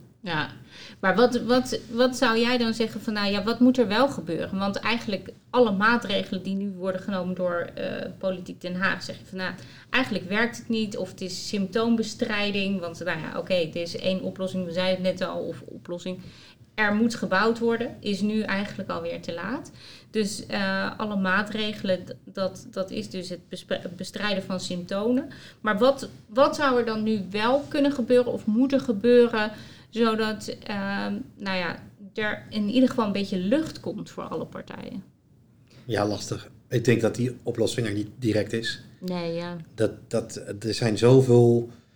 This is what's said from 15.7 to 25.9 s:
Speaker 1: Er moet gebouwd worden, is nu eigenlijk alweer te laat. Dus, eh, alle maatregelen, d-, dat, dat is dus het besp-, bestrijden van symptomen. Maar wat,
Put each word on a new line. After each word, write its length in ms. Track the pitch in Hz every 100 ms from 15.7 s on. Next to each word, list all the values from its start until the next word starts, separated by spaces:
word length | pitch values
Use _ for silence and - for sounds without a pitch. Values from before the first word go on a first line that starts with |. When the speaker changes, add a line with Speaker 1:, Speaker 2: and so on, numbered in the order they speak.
| - - 175 185 185 - - - - - -
Speaker 1:
Er 180 | 208
moet 220 | 208 233 -
gebouwd 440 | 202 190 220 233
worden, 360 | 233 233 247 -
is 220 | 208 190
nu 200 | 208 214
eigenlijk 480 | 208 196 202 - 185
alweer 320 | 175 170 170
te 120 | 170
laat. 380 | 170 190 285 - - - - -
Dus, 340 | 220 202 - -
eh, 540 | 208 190 190 196 -
alle 160 | 214 202
maatregelen, 880 | 190 190 208 220 214 208 196 180 -
d-, 100 | - -
dat, 420 | 196 185 - -
dat 200 | 196 185
is 180 | 214 202
dus 200 | 185 180
het 200 | 175 -
besp-, 400 | 185 - 185 185 175
bestrijden 480 | 185 208 208 190
van 160 | - 185
symptomen. 680 | - 180 180 196 220 247 330 - - -
Maar 160 | 214 196
wat, 320 | 254